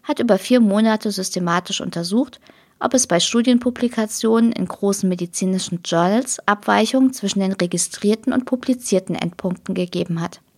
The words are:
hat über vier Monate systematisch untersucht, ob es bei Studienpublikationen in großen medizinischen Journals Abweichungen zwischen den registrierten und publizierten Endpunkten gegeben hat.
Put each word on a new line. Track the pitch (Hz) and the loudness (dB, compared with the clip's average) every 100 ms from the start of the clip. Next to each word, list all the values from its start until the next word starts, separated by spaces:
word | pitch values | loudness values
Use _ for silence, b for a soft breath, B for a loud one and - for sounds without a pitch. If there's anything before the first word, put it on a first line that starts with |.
hat | - 294 | -6 0
über | 240 196 | 2 2
vier | - 247 | 4 4
Monate | 214 202 220 214 208 | 4 4 2 2 -2
systematisch | 196 185 180 175 170 180 196 | -4 -4 -4 0 0 -2 -6
untersucht, | - 170 175 214 277 - b b b b | -6 -6 -2 0 0 -6 b b b b
ob | - 254 | 0 0
es | - | 2
bei | 175 | 0
Studienpublikationen | - 233 240 240 254 247 240 233 220 - 226 226 233 | 2 0 4 2 2 -2 -2 -2 -4 -2 2 4 2
in | - 185 | 0 -6
großen | - 202 196 185 | -2 -2 0 0
medizinischen | 180 175 - 185 185 - 175 | -2 -4 -4 -2 -2 -4 -8
Journals | - 170 175 220 269 - - | -2 0 2 2 -2 -4 -2
Abweichungen | 208 - 208 220 262 262 | -2 2 2 2 4 2
zwischen | - 196 196 | 2 -4 0
den | 190 | 0
registrierten | 190 175 180 - - 202 214 - | 0 -2 -2 -4 -2 0 0 0
und | 254 247 | -2 -2
publizierten | 254 - 247 - 185 185 - | -4 -2 -4 0 0 0 -4
Endpunkten | 175 - 185 180 - 185 | -4 -4 -6 -6 -6 -4
gegeben | 180 175 170 165 | -4 -4 -4 -4
hat. | 170 - _ | -6 -10 _